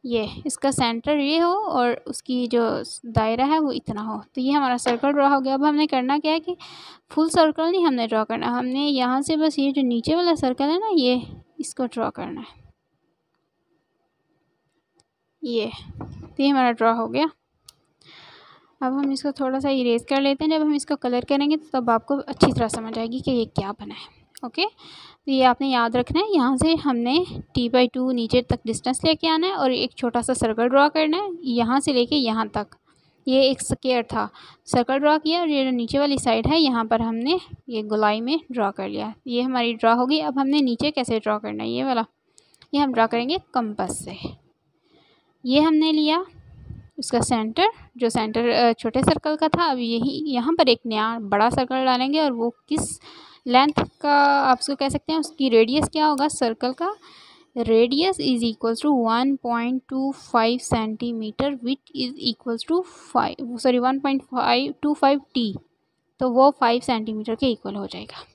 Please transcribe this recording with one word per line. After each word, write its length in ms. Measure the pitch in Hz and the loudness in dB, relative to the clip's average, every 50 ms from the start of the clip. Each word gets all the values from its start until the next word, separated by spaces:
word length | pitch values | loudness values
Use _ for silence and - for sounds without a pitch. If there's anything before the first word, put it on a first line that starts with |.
| - | -6
ये, 220 | 254 233 226 214 208 - - - | -2 -2 -2 -2 -4 -8 -8 -8
इसका 240 | 302 - - - 277 | -8 -8 -2 -2 -2
center 480 | 269 - 254 233 226 233 - 294 302 294 | 0 0 0 -2 -2 -4 -2 -2 0 0
ये 200 | 277 277 311 330 | 0 0 2 2
हो 140 | 339 349 | 2 2
और 420 | 359 403 427 381 - 254 247 240 240 - - - | 0 -2 -2 -2 0 0 0 0 0 -2 -6 -12
उसकी 380 | - - - - 254 247 247 233 | -12 -12 -8 -4 -4 -4 -2 0
जो 140 | 240 240 233 226 208 - - | 0 0 2 0 -2 -4 -6
स-, 160 | - - - - | -10 -14 -16 -14
दायरा 380 | 240 220 226 214 220 226 233 262 | 0 0 2 2 2 0 0 0
है 140 | 277 311 320 | 2 2 2
वो 140 | 311 277 | 2 0
इतना 300 | 247 - - - 220 208 | -2 -4 -6 -8 -8 -8
हो। 160 | 214 220 214 208 202 _ _ | -6 -8 -8 -10 -12 _ _
तो 60 | 269 | -4
ये 120 | 254 262 | -2 0
हमारा 240 | 285 294 277 254 247 247 | 2 2 2 0 -2 0
circle 340 | - 254 240 233 277 277 | 0 0 0 2 0 0
draw 160 | 285 294 277 277 | 2 4 4 4
हो 120 | 285 277 | 4 2
गया। 140 | 262 269 269 | 2 0 0
अब 100 | 269 285 | 2 2
हमने 220 | 302 294 294 302 | 2 4 2 2
करना 320 | 302 - 262 247 254 277 302 | 2 0 0 0 0 0 0
क्या 140 | - 311 | 0 0
है 80 | 311 330 | -2 -2
कि 160 | 320 - 359 - - - - - - - - - _ _ | -2 -6 -8 -8 -10 -20 -20 -20 -20 -20 -20 -20 _ _
full 180 | - 311 311 330 | 0 0 0 2
circle 400 | - 370 320 311 302 - 320 330 | 4 4 4 4 4 0 0 0
नहीं 140 | 359 381 339 | 2 2 2
हमने 200 | 320 262 240 226 | 2 2 0 -2
ड्रॉ 180 | 226 226 220 220 | 0 0 -2 -2
करना, 240 | - 226 226 - 240 | -2 -4 -4 -2 -2
हमने 380 | 240 247 254 254 254 269 285 | -2 -2 -2 -2 -2 -2 -2
यहाँ 340 | 294 285 254 247 247 254 269 | 0 0 0 0 0 0 -2
से 140 | 277 - 320 | 0 0 0
बस 220 | 302 311 311 294 - | 2 2 0 2 0
ये 140 | 269 277 | 0 0
जो 100 | 269 285 | 2 0
नीचे 320 | 269 247 240 233 226 - 311 | 0 2 0 0 0 0 0
वाला 200 | 339 359 349 330 | 2 2 2 2
circle 280 | - - 254 254 - 277 | 2 0 -2 0 0 0
है 140 | 294 320 359 | 0 0 0
ना, 100 | 427 440 | 0 2
ये 300 | 403 330 254 247 247 254 226 - - - - _ _ - | 2 2 4 4 2 0 -2 -8 -16 -18 -20 _ _ -12
इसको 260 | 311 - - - 254 | -12 -10 -6 -6 -6
ड्रॉ 240 | 233 - 240 226 208 | -6 -4 -4 -4 -4
करना 300 | - - 175 190 - - | -4 -8 -10 -10 -10 -12
है। 260 | 233 - - - - - _ _ _ _ _ _ _ _ _ _ _ _ _ _ _ _ _ _ _ _ _ _ _ _ _ _ _ _ _ _ _ _ _ _ _ _ _ _ _ _ _ _ _ _ _ _ _ _ _ _ _ _ _ _ | -14 -16 -20 -20 -20 -20 _ _ _ _ _ _ _ _ _ _ _ _ _ _ _ _ _ _ _ _ _ _ _ _ _ _ _ _ _ _ _ _ _ _ _ _ _ _ _ _ _ _ _ _ _ _ _ _ _ _ _ _ _ _
ये, 280 | 320 247 240 226 208 233 - - - - - - | -8 -4 -4 -2 -4 -4 -8 -14 -18 -18 -14 -14
तो 440 | - - - - - - - - | -14 -14 -14 -16 -18 -16 -4 0
ये 60 | 269 277 | 2 2
हमारा 220 | 285 262 254 247 | 4 4 2 2
ड्रॉ 220 | 233 226 226 226 226 | 2 2 2 2 2
हो 140 | 233 226 226 | 2 -2 -4
गया। 220 | 226 262 302 320 - _ _ _ _ _ _ - _ _ _ _ _ _ _ - - - - - - - - - - _ _ _ _ _ | -2 -2 -2 -2 -4 _ _ _ _ _ _ -20 _ _ _ _ _ _ _ -20 -20 -20 -20 -20 -20 -20 -20 -20 -20 _ _ _ _ _
अब 120 | 277 254 | -4 -2
हम 200 | 262 277 285 277 | -2 0 -2 -2
इसको 200 | 269 262 - 285 277 | -2 -2 -4 -6 -4
थोड़ा 240 | - 277 262 262 269 | -2 -4 -2 -2 -2
सा 120 | 269 285 | -2 0
erase 340 | 269 269 247 240 233 240 233 - | 0 0 2 0 0 0 0 -2
कर 120 | 277 269 | 0 0
लेते 240 | 277 277 269 269 311 | 2 2 0 0 0
हैं। 60 | 311 | 0
जब 100 | 320 311 | 2 2
हम 140 | 311 302 302 | 2 2 0
इसको 220 | 285 - - 294 277 | 0 -2 -4 -6 -4
color 260 | - 247 247 247 247 | -2 -2 -2 -2 -2
करेंगे 320 | - 285 277 285 294 311 | 0 0 0 2 2 0
तो 120 | 311 311 - | 0 -2 -4
तब 180 | - 262 240 247 | -4 -2 0 2
आपको 260 | 233 226 - - 277 | 0 0 0 -2 -4
अच्छी 360 | 277 - - 269 - - - | -4 -4 -8 0 2 2 2
तरह 160 | 240 - 233 220 | 4 0 -2 -2
समझ 280 | - 233 220 220 226 226 | -2 -6 -8 -8 -6 -6
आएगी 220 | 226 233 233 262 | -6 -6 -6 -6
कि 100 | - - | -4 -2
ये 140 | 262 240 226 | 0 0 -2
क्या 260 | 233 _ - 196 196 | -2 _ -6 -6 -6
बना 220 | 214 _ 208 202 220 | -10 _ -12 -16 -14
है। 220 | - - - _ _ _ _ _ - - | -16 -18 -20 _ _ _ _ _ -14 -14
ओके, 200 | 240 _ - 359 | -10 _ -4 -4
तो 680 | 440 _ _ - - - - - - - _ _ - | -4 _ _ -20 -20 -20 -20 -20 -20 -20 _ _ -2
ये 100 | 269 262 254 | 0 4 4
आपने 240 | 254 240 - 269 269 | 4 4 2 0 0
याद 280 | 262 240 233 233 226 | 0 2 0 2 0
रखना 240 | 247 247 - - 330 | -2 -2 0 0 -2
है, 140 | 403 440 403 | 0 2 2
यहाँ 220 | 320 240 254 269 | 2 2 2 2
से 180 | 254 302 320 330 | 2 2 2 2
हमने 480 | - - 294 254 233 233 233 269 330 370 - - - - _ _ | 2 0 0 0 0 0 0 0 0 0 -2 -6 -14 -14 _ _
t 140 | - 247 240 | -2 -2 2
by 160 | 233 247 247 240 - | 4 4 4 4 0
two 160 | 262 254 262 | -2 -2 -2
नीचे 300 | 262 240 233 220 - 247 | 0 -2 -2 0 0 0
तक 160 | 247 _ - - _ | 0 _ -6 -6 _
distance 340 | 226 220 - - 247 262 - - | -6 -6 -4 -4 -4 -4 0 0
लेके 240 | 320 320 311 - 302 | 0 0 0 0 0
आना 180 | 320 320 330 | 0 0 0
है 80 | 381 392 | -2 -2
और 180 | - 285 254 | 0 0 0
एक 220 | 254 - - 254 _ | 0 0 -2 -4 _
छोटा 280 | - - 240 - 240 | -4 -6 -2 -2 -2
सा 120 | 233 - 254 | -2 -2 -2
circle 340 | - - 220 214 226 233 247 | -2 -2 -2 0 0 0 2
draw 200 | 247 277 285 294 | 4 4 4 4
करना 280 | 294 311 311 302 311 | 2 0 0 0 0
है 140 | 370 415 403 349 339 - | -2 -4 -6 -8 -8 -6
यहाँ 340 | 262 233 240 233 226 254 277 | -4 0 0 0 2 0 0
से 120 | 277 320 | 0 2
लेके 240 | 277 247 240 240 302 | 2 0 2 2 0
यहाँ 300 | 294 254 226 220 226 220 214 | 0 0 0 -2 -2 -4 -4
तक। 280 | - 214 208 _ - _ _ _ _ _ _ _ _ _ _ | -4 -6 -8 _ -14 _ _ _ _ _ _ _ _ _ _
ये 160 | - 254 269 | 2 4 4
एक 200 | 269 262 269 262 | 4 4 2 0
square 400 | - - 262 - - 254 254 240 233 | -4 -6 -6 -4 -2 -2 -2 -2 -2
था, 240 | 240 - 226 208 208 _ - - - - _ _ | -4 -4 -6 -6 -6 _ -18 -20 -20 -20 _ _
Circle 320 | - - 247 240 - 262 277 | -2 0 0 0 2 0 2
draw 200 | 285 294 302 311 | 4 4 2 2
किया 220 | 302 311 320 349 | 2 0 0 0
और 80 | 349 320 | 0 0
ये 160 | 294 277 269 | 0 0 0
जो 60 | 262 | 0
नीचे 280 | 254 240 233 220 - 277 | 0 -2 -2 -2 0 0
वाली 200 | 285 285 277 254 | 2 2 0 0
side 280 | - 240 226 226 226 | 0 0 0 2 2
है 140 | 254 302 330 | 2 2 4
यहाँ 240 | 320 269 254 233 226 | 4 2 2 0 0
पर 180 | 220 226 226 | 0 0 0
हमने 360 | 226 226 226 226 233 269 349 370 - - - - _ - | 0 -2 -2 -4 -2 -2 -2 -2 -2 -8 -20 -18 _ -8
ये 140 | 240 214 214 | -6 -6 -4
गोलाई 360 | 214 214 214 220 208 208 220 | -2 0 2 2 2 2 0
में 180 | 233 247 302 330 - _ | -2 -2 -2 -4 -4 _
ड्रॉ 180 | 254 247 208 196 | -4 -2 -2 -2
कर 180 | 202 - 190 196 | -2 -4 -8 -8
लिया। 240 | 208 208 208 220 220 _ _ | -6 -8 -8 -8 -10 _ _
ये 160 | 262 240 240 | -4 -2 -2
हमारी 320 | 247 262 262 247 240 233 233 | -2 0 0 0 0 0 -2
ड्रॉ 200 | 226 - 226 233 | 2 2 2 4
होगी। 240 | 240 240 254 302 311 | 4 2 2 0 0
अब 180 | 302 302 254 269 | 0 -2 -2 0
हमने 220 | 277 269 277 302 | 0 2 2 2
नीचे 280 | 277 247 240 226 269 294 | 2 2 0 0 -2 -2
कैसे 260 | 302 294 254 - 233 220 | -2 -2 -2 -2 -2 -2
ड्रॉ 200 | - 214 214 208 | 0 -2 -2 -2
करना 240 | 214 214 214 214 | -4 -8 -8 -6
है 80 | 220 226 | -6 -4
ये 140 | 233 240 262 | -4 -2 -2
वाला, 200 | 269 254 226 220 - _ _ _ _ _ - _ _ _ _ - _ | -2 -2 -2 -2 -4 _ _ _ _ _ -20 _ _ _ _ -14 _
ये 80 | - 285 | -2 0
हम 120 | 294 269 | 0 0
ड्रॉ 140 | 254 233 226 | 2 2 2
करेंगे 320 | 226 - 233 240 262 330 381 - _ - | 2 2 -2 -2 -2 -4 -6 -6 _ -4
compass 500 | 269 233 214 208 - 190 180 196 - - | -4 -4 -4 -6 -6 -6 -6 -6 -8 -10
से। 140 | - 185 - - - - - _ _ _ _ _ _ _ _ _ _ _ _ _ _ _ _ _ _ _ _ - | -14 -14 -12 -12 -12 -12 -14 _ _ _ _ _ _ _ _ _ _ _ _ _ _ _ _ _ _ _ _ -4
ये 160 | 247 254 285 | 2 2 4
हमने 320 | 302 330 311 302 311 320 | 4 4 4 2 2 2
लिया 320 | 311 302 302 302 311 339 381 381 - - - - - - - - - - - - _ - | 2 2 2 2 0 0 -2 -6 -14 -20 -20 -20 -20 -20 -18 -18 -18 -18 -18 -20 _ -12
उसका 220 | 269 - - 240 | -8 -4 -2 -2
center, 500 | 226 - 254 226 220 220 226 - 359 440 440 - - - _ | 0 0 -2 -2 -2 -4 0 0 0 0 0 -4 -20 -20 _
जो 120 | 240 254 226 | -4 -4 -2
center, 380 | 220 247 220 220 214 226 233 240 | 0 0 -2 -2 -2 0 0 2
अ, 240 | 233 - 247 233 | 2 4 4 4
छोटे 300 | 226 - - 233 226 254 | 2 0 -4 -2 0 2
circle 340 | 269 - 320 - - 311 311 | 2 2 2 0 0 -4 -2
का 120 | 302 320 311 | 0 0 0
था। 160 | 311 339 349 | 2 2 0
अब 140 | 320 269 254 | 0 0 -2
यही 440 | 240 226 233 233 226 277 277 277 311 302 | -2 -2 -2 0 -2 -2 -2 -4 -4 -2
यहाँ 260 | 269 240 233 285 330 | -2 -2 0 0 4
पर 140 | 339 320 262 | 4 6 4
एक 120 | 233 240 _ | 4 2 _
नया 320 | 240 220 214 214 226 233 233 | -4 -2 -2 -2 -2 -2 -6
बड़ा 300 | 220 196 196 202 214 240 | -4 -2 2 4 4 4
circle 340 | 240 - 254 254 262 262 262 | 2 0 -2 -2 -2 0 2
डालेंगे 360 | 262 254 247 254 269 285 311 | 2 2 2 0 0 0 2
और 120 | 311 285 | 2 0
वो 220 | 247 233 226 240 - _ _ _ | 0 0 -2 -4 -4 _ _ _
किस 300 | 294 311 - - - - - - - - - - - - _ | -4 -4 -4 -6 -10 -14 -16 -20 -20 -20 -20 -20 -20 -14 _
लेंथ 260 | 247 240 254 269 294 294 - - - _ _ | 2 4 4 4 6 4 0 -2 -2 _ _
का 140 | - 294 285 285 285 285 285 277 | 0 2 4 6 6 6 4 4
आप 160 | 277 269 254 247 | 4 4 2 2
उसको 140 | - - 277 | 2 -6 -4
कह 140 | - 277 277 | -2 -2 -2
सकते 240 | 269 285 _ - | -2 -4 _ -2
हैं, 60 | 311 320 | -2 -2
उसकी 300 | 294 - - - 269 262 | -2 -4 -4 -2 0 4
radius 400 | 233 226 226 220 254 302 302 - | 6 6 6 6 2 -2 -2 -2
क्या 180 | - - 302 | 0 0 2
होगा 200 | 302 294 269 277 302 | 2 2 2 0 -2
circle 420 | - - 196 240 - - - 247 | 0 0 -2 -2 -2 -2 -4 -4
का, 220 | 262 - 339 381 415 - - - - - - - - - _ _ _ | -4 -2 -4 -4 -4 -8 -14 -20 -20 -20 -20 -20 -20 -20 _ _ _
radius 640 | 247 233 220 226 226 233 240 262 277 330 381 370 - | -4 0 4 6 6 6 4 4 0 2 0 0 0
is 200 | 285 - 254 233 233 | 0 0 0 2 0
equals 360 | 233 220 _ - 226 226 226 | -2 -2 _ -2 -2 -2 0
to 100 | - 294 294 | 2 2 2
one 340 | 254 233 226 226 233 254 277 277 262 | 4 2 2 2 2 2 2 0 -2
point 420 | - 240 233 233 233 240 254 262 _ - | -2 -4 -2 -2 -2 -2 -4 -4 _ -6
two 220 | 269 262 269 269 269 - - | -4 -4 -2 -4 -4 -8 -12
five 360 | - - 233 226 226 240 247 | -2 0 2 2 2 0 -2
centimeter, 840 | - - - 233 220 220 220 214 240 240 233 226 220 214 208 - 262 285 285 247 | -2 -2 -2 -2 -2 -4 -6 -6 -6 -6 -6 -6 -8 -8 -4 -4 -4 -4 -4 -4
which 320 | 240 240 277 - _ - _ | -4 -4 -4 -4 _ -14 _
is 160 | 269 254 247 269 294 - | -6 -6 -6 -8 -6 -6
equals 400 | 247 220 _ - 254 233 233 - | -6 -6 _ -6 -6 -6 -6 -4
to 160 | - 320 349 370 - - - - | -2 -2 -2 -2 -4 -14 -20 -20
five, 340 | - - - - - - - 277 233 247 226 | -4 -2 -2 -2 -2 -4 -8 -10 -10 -10 -2
sorry, 220 | - 262 247 247 | 0 2 2 2
one 200 | 240 254 269 269 | 2 0 -2 0
point 220 | 277 277 269 269 - _ | 0 0 -2 -2 -4 _
five 420 | 262 247 - - 240 247 269 285 294 _ | -4 -2 0 2 2 0 0 -4 -8 _
two 120 | - 294 294 | -2 -2 0
five 240 | - - 269 277 285 - _ _ | 4 4 4 4 2 -2 _ _
T, 100 | 254 233 214 185 - _ _ _ _ _ _ _ _ _ _ _ _ | -4 -2 -2 -4 -8 _ _ _ _ _ _ _ _ _ _ _ _
तो 100 | 262 254 | -4 0
वो 200 | 233 254 262 285 285 _ | 4 6 6 6 6 _
five 200 | 269 233 233 247 | 2 2 2 0
centimeter 520 | 247 - 247 226 220 214 220 214 214 233 226 | 0 -2 -2 -2 -2 -6 -8 -8 -4 -6 -4
के 160 | - - 262 | 0 0 0
equal 240 | 233 - _ 190 196 | 0 -2 _ -10 -8
हो 120 | 202 196 | -8 -10
जाएगा। 380 | 190 - 180 214 - - - - _ _ | -10 -10 -14 -14 -14 -16 -20 -20 _ _